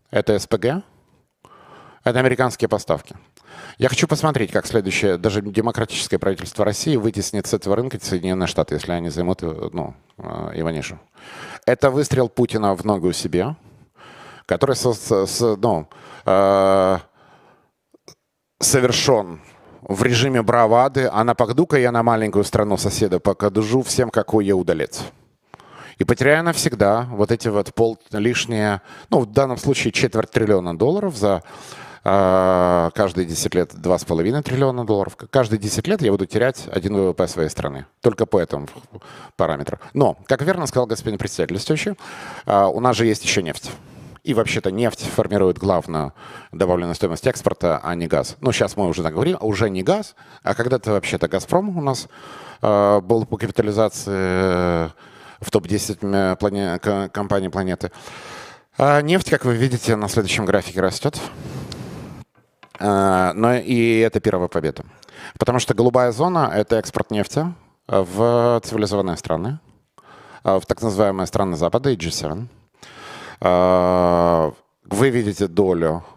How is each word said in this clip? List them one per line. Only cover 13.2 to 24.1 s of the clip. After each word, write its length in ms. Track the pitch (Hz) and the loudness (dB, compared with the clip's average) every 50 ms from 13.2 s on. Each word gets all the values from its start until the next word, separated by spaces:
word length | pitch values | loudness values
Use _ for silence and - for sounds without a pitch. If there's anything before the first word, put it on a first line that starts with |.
| - 82 80 87 98 139 156 - _ - - - _ _ _ - - - - - - - - - - | -4 -2 0 0 0 -2 -4 -10 _ -20 -20 -20 _ _ _ -20 -20 -20 -20 -20 -20 -20 -20 -14 -6
который 300 | - 90 - 135 135 127 | -4 0 2 2 2 2
со-, 180 | - - 123 110 | 2 2 0 0
с-, 320 | - - - 113 95 98 | 0 0 0 2 2 2
с-, 300 | 95 - - 120 113 107 95 | 0 0 0 0 0 2 2
ну, 280 | 110 117 92 80 73 - - - - - - - - | 0 0 0 0 -4 -8 -14 -20 -20 -20 -20 -4 0
э, 720 | - 92 98 98 98 98 98 98 95 95 95 92 92 95 87 - _ _ _ _ _ _ _ _ _ _ _ _ _ _ _ _ _ _ _ _ - - _ _ _ _ _ _ _ _ - | 2 4 6 6 6 6 6 6 6 6 6 4 4 2 0 -4 _ _ _ _ _ _ _ _ _ _ _ _ _ _ _ _ _ _ _ _ -20 -20 _ _ _ _ _ _ _ _ -4
совершён 840 | - - - 131 127 127 117 - - 143 127 107 98 87 82 76 - - - _ - - - - | 0 2 2 4 4 2 2 2 2 4 2 2 2 -2 -10 -16 -18 -20 -20 _ -20 -20 -20 -6
в 200 | - - 98 95 - | -2 -2 0 2 2
режиме 380 | 123 120 110 131 135 131 120 | 2 2 2 2 2 2 2
бравады. 680 | 110 98 117 120 113 107 117 120 131 139 131 135 131 - | 2 4 4 4 4 6 6 4 4 4 2 0 -2 0
«А 120 | - 107 113 | 2 2 2
нападу-ка 520 | 120 117 - 120 104 120 143 180 - 147 | 2 2 2 0 2 2 0 2 2 2
я 140 | 135 123 120 | 2 2 2
на 120 | 117 117 | 2 2
маленькую 420 | 113 120 113 110 110 104 95 101 98 | 2 4 2 2 2 2 2 0 0
страну 320 | - - 107 104 104 98 | 2 0 0 2 2 0
соседа, 420 | 90 - 101 - - 107 95 92 87 | 0 0 -2 0 0 0 0 0 0
покажу 640 | - 104 92 - 104 104 95 110 107 104 120 131 | 2 0 0 2 0 0 0 0 0 2 0 0
всем, 280 | 120 - - - 123 113 | 0 0 -2 -2 -2 0